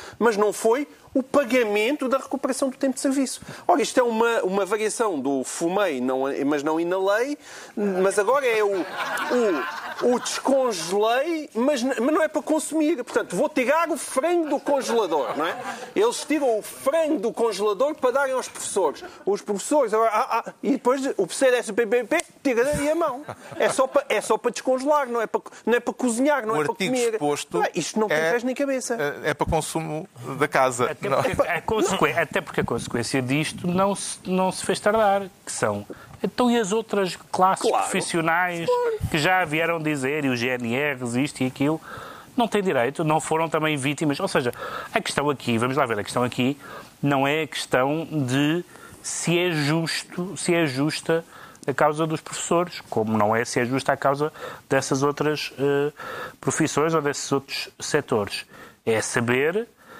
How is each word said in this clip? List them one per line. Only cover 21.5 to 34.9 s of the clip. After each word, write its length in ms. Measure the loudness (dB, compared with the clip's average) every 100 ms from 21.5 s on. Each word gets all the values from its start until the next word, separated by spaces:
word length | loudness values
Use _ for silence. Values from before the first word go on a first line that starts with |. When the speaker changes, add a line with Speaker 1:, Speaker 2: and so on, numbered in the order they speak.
| 4
Speaker 1:
S 120 | 0
e 20 |
o 40 | -2
P 120 | 2
P 160 | 0
P 200 | 2 0 -2 -4
tira 200 | 0 2
daí 280 | 0 0 0
a 40 | 0
mão. 300 | -2 -4 -10 -14 -10 0
É 100 | 0
só 180 | 2 2
para, 180 | 2 2
é 140 | 0
só 160 | 0 0
para 140 | 0
descongelar, 560 | -2 0 0 2 2 2
não 120 | -2
é 60 | -2
para, 160 | -4 -6 -6 0
não 80 |
é 60 | 2
para 140 | 0
cozinhar, 520 | -2 -2 2 2 2 0
não 80 |
Speaker 2:
O 80 | 0
Speaker 1:
é 20 |
para 100 | 0
Speaker 2:
artigo 200 | 0 0
Speaker 1:
comer. 200 | 2 0
Speaker 2:
exposto 440 | 0 0 -2 -2 -2
Speaker 1:
Não 80 | 0
é, 60 |
isto 260 | -2 -2 -2
não 80 | 2
tem 100 | 2
Speaker 2:
é, 140 | 2
Speaker 1:
pés 120 | 2
nem 100 | 0
cabeça. 440 | -2 -2 -2 -4 -2 -2 -2 -2
Speaker 2:
é, 60 |
é 20 |
para 140 | 0 0
consumo 600 | 0 -2 -4 -4 -6 -10 -12 -10 0
da 100 | 2
casa. 440 | 4 4 2 0
Speaker 3:
Até 180 | -2 0
Speaker 2:
Não. 140 | 2
Speaker 3:
porque 180 | 2 0
a 200 | 0 -2
consequ-, 580 | -2 0 0 2 2 2
até 200 | 0 -2
porque 200 | -2 -2
a 20 |
consequência 580 | -2 -2 -2 -4 0 0
disto 460 | 0 0 -2 -4 -2
não 280 | 2 2 0
se, 240 | -6 -8 -2
não 260 | 0 0
se 120 | -2 -4
fez 140 | 0
tardar, 440 | 2